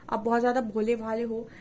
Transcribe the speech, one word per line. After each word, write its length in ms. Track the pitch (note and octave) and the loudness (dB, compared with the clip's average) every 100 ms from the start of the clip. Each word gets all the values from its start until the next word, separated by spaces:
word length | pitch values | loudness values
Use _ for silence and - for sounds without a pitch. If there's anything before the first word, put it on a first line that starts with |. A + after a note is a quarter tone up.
| - | -6
आप 100 | A3 | -4
बहुत 200 | A3 A#3+ | 2 2
ज़्यादा 220 | B3 B3 | 4 2
भोले 340 | A3+ A3 G#3+ A#3 | 0 0 2 0
भाले 280 | A3 A3 | 0 -2
हो 260 | A#3 A3+ A#3 - | -2 -4 -8 -14